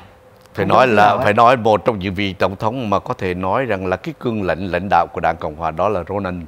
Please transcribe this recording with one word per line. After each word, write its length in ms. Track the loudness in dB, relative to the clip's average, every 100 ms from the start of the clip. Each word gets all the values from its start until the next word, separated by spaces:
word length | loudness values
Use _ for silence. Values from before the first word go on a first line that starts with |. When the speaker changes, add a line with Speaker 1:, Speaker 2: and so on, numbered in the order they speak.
| -20 -20 -20 _ -12
Speaker 1:
Phải 120 | -4 2
Speaker 2:
không 20 |
Speaker 1:
nói 200 | 4 4
Speaker 2:
giống 80 | 6
Speaker 1:
là, 100 | 4
Speaker 2:
nào 120 | 4
hết. 60 |
Speaker 1:
phải 100 | 2
nói 240 | 6 6 6
một 280 | 4 2 2
trong 140 | -2
những 140 | -4
vị 200 | -4 -4
tổng 220 | -2 -2 -2
thống 340 | -4 -4 -2
mà 100 | -2
có 140 | -2
thể 200 | -6 -4
nói 320 | -4 -2 -2 -2
rằng 200 | -2 -2
là 80 | -4
cái 180 | -6 -8
cương 240 | -6 -4
lĩnh 280 | -2 -2 -2
lãnh 160 | -4 0
đạo 180 | 2 0
của 60 | -2
đảng 160 | -2 -2
Cộng 160 | -6 -6
Hòa 160 | -6
đó 180 | -2 -2
là 140 | -2 -4
Ronald 280 | -6 -6 -8